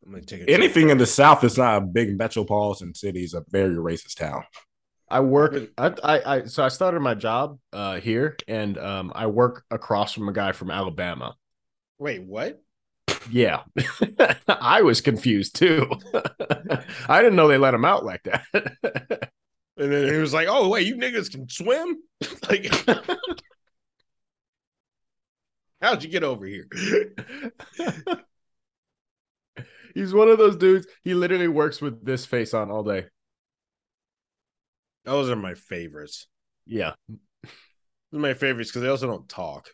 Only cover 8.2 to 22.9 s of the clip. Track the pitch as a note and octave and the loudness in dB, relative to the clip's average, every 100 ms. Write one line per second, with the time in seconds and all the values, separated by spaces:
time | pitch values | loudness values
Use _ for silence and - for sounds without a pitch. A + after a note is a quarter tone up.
8.2 | D3 D3 - A2 G#2+ G2 G2 G2 F#2 - | -2 -6 -8 -6 -6 -6 -8 -8 -8 -6
9.2 | A2+ G#2+ B2 B2 _ A2+ - G2+ G#2 - | -4 2 2 0 _ -10 -2 -2 -2 -4
10.2 | G2+ G2 G2 F#2 F2+ F2+ F#2+ D#2+ F2 D2+ | -6 -4 -4 -4 -6 -6 -6 -6 -8 -8
11.2 | B1 - _ _ _ _ _ _ C#3+ G#2+ | -12 -14 _ _ _ _ _ _ -10 -10
12.2 | F#2+ G#2 D3+ - _ _ _ _ - - | -10 -10 -10 -10 _ _ _ _ -8 -8
13.2 | A#2+ A#2+ A2+ D#2 - - C3 - G#3 - | -4 0 2 0 -6 -6 -6 -2 -4 2
14.2 | - - - G3 B2 F3 F#3 A#2 - A2 | 2 2 0 0 4 6 6 4 2 0
15.2 | C3 G#2 G2 - F3+ D#3+ C3 - - A#3 | 2 0 0 2 4 4 0 -4 -4 -4
16.2 | - - - D3 F3+ D3 - - - D3+ | -4 -10 -6 -6 -4 -6 -6 -16 2 6
17.2 | A#3 F#3+ D3+ C#3 C3+ B2 C#3+ G3 G#3+ F2 | 6 8 6 8 6 4 2 2 0 -10
18.2 | - - - G#3 - - - - - - | -6 -6 -2 -4 -4 -6 -6 -6 -8 -8
19.2 | - _ _ _ _ - C#3+ C#3+ C#3 D3+ | -8 _ _ _ _ -8 -2 0 0 0
20.2 | D#3 D3+ E3 B3 G3 A3 F#3 B3 B3+ A#3 | 0 0 0 2 2 2 0 -2 -4 -4
21.2 | F3+ C3+ B2+ - F#3 C4+ E4+ D#4+ - _ | -8 -12 -14 -8 -2 -2 -2 -8 -10 _
22.2 | - - - G3+ G3 - - | -12 -12 -4 -2 -2 -4 0